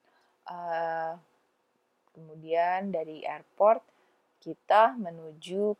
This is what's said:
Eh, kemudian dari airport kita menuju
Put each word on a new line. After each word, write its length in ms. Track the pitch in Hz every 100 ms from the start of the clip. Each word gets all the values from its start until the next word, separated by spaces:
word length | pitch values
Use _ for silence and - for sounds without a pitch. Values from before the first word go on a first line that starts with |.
| _ _ _ _ -
Eh, 680 | 175 175 165 165 165 160 170 _ _ _ _ _ _ _ _ _ -
kemudian 760 | 160 156 160 165 175 185 196
dari 380 | 170 160 156 -
airport 560 | 151 - - 208 240 - _ _ _ _ _
kita 560 | - - - 202 233 254
menuju 800 | 185 165 160 156 175 185 208